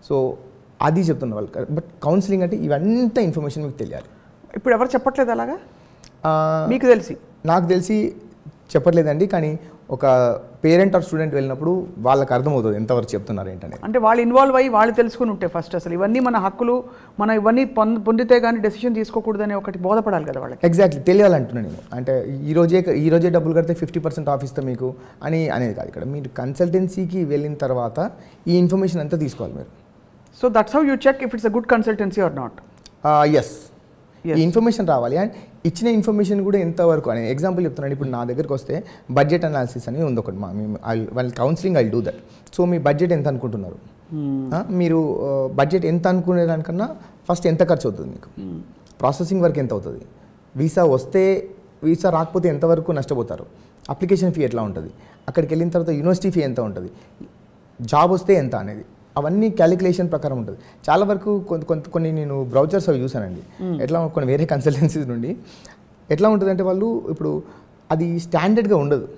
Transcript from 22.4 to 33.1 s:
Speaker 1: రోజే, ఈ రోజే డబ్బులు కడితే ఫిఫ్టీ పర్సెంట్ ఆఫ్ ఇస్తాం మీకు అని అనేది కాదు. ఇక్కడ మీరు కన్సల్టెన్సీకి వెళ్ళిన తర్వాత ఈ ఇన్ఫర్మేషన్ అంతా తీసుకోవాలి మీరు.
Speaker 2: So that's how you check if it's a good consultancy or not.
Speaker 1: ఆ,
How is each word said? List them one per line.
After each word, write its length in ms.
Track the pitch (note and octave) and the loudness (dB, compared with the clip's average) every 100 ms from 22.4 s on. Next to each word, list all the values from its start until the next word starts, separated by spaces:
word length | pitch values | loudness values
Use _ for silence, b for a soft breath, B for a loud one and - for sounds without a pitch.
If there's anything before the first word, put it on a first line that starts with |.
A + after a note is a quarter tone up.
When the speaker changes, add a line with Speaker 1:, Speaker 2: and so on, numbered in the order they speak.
| D3 | 0
Speaker 1:
రోజే, 280 | D#3 E3+ F3+ | 4 6 4
ఈ 280 | F3+ B2+ D#3 | 4 2 4
రోజే 200 | E3 F3 | 4 4
డబ్బులు 240 | E3+ D#3+ | 2 2
కడితే 200 | E3 D#3+ | 0 2
ఫిఫ్టీ 260 | E3+ D#3+ - | -2 -2 -4
పర్సెంట్ 300 | D#3 D3 D3 | -4 -4 -2
ఆఫ్ 140 | C#3 | -2
ఇస్తాం 220 | C3+ - C3+ | -4 -6 -6
మీకు 300 | A#2+ B2+ B2+ B B | -4 -6 -8 B B
అని 260 | D3 D#3+ D#3+ | -4 -2 0
అనేది 240 | - B2 | 0 -2
కాదు. 140 | G2+ - | -4 -8
ఇక్కడ 160 | - | -8
మీరు 260 | E2 D3 C3+ | -8 -8 -10
కన్సల్టెన్సీకి 960 | - B2+ C#3 F3+ F3 F#3 F#3 F3+ F#3 | -8 -8 0 0 2 0 -4 -4 -2
వెళ్ళిన 300 | D#3+ C#3+ D3 | -2 -2 -2
తర్వాత 580 | D3 C3+ B2+ A#2+ A2 F#3 - B B - | -4 -2 -2 -4 -4 -6 -8 B B 0
ఈ 100 | F3 | 4
ఇన్ఫర్మేషన్ 440 | F3 F#3+ F#3+ E3 | 4 2 0 -2
అంతా 160 | D3 E3 | -2 -2
తీసుకోవాలి 380 | D3+ - F#2 C#2 | -4 -6 -10 -10
మీరు. 260 | C2 - _ _ _ _ _ - B3+ | -14 -20 _ _ _ _ _ -2 0
Speaker 2:
So 100 | A3 | 2
that's 240 | G#3 C#4+ | 2 2
how 140 | D4+ | 2
you 140 | C4+ C4+ | 2 2
check 220 | C4+ C4 | 2 -2
if 100 | A#3 | -4
it's 140 | A3 | -2
a 40 | G#3+ | -2
good 180 | A3+ A#3 | 2 2
consultancy 520 | A3 G#3+ G3+ G3 F3+ | 2 0 -2 0 -2
or 80 | C#3 | -2
not. 140 | A#2+ - - - - _ | -10 -12 -20 -20 -20 _
Speaker 1:
ఆ, 200 | D3 | 2